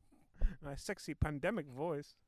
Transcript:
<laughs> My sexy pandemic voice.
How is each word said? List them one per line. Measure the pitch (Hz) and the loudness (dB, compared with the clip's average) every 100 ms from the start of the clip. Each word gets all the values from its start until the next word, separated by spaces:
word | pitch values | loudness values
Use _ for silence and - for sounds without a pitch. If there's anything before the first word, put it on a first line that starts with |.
<laughs> | _ - _ - - 185 | _ -20 _ 4 4 4
My | 147 135 | -10 -8
sexy | - 202 - | -6 -6 -6
pandemic | 147 156 147 170 220 147 | 0 0 2 0 -2 -6
voice. | 123 165 147 147 - | -6 -4 -4 -6 -18